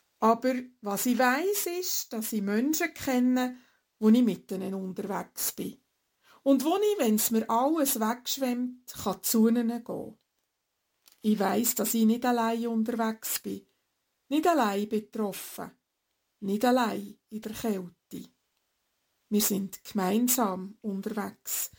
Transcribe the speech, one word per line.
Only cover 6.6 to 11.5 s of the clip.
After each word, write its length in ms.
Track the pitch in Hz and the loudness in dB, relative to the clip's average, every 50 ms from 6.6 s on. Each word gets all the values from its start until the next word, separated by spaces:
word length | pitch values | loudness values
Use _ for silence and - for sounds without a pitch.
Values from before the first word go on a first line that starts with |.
| 247 | 4
wo 120 | 311 349 | 2 2
ich, 240 | 403 427 427 415 392 | 2 2 2 2 2
wenn's 320 | 277 220 214 214 - - | 2 2 2 2 2 2
mir 180 | 226 220 226 - | 0 0 0 2
alles 500 | 226 226 247 285 320 330 285 277 - 226 | 0 2 2 2 2 2 2 0 0 0
wegschwemmt, 960 | 220 220 240 247 - - - 277 269 254 247 240 247 254 - - _ - - | 0 -2 -2 -4 -6 -8 -6 -4 -2 -2 -2 -2 -4 -6 -6 -10 _ -18 -14
kann 300 | - - 208 180 - - | -6 -4 -4 -4 -4 -4
zu 240 | - - 226 220 226 | 0 4 4 6 6
ihnen 360 | 233 240 240 226 233 233 233 | 4 2 0 -2 -4 -4 -8
gehen. 340 | - - - 226 226 220 _ _ _ _ _ _ _ _ _ _ _ _ _ _ _ _ _ _ _ _ _ _ | -8 -10 -10 -10 -12 -14 _ _ _ _ _ _ _ _ _ _ _ _ _ _ _ _ _ _ _ _ _ _
Ich 140 | 214 214 190 | 2 2 2
weiss, 340 | 196 190 | 2 0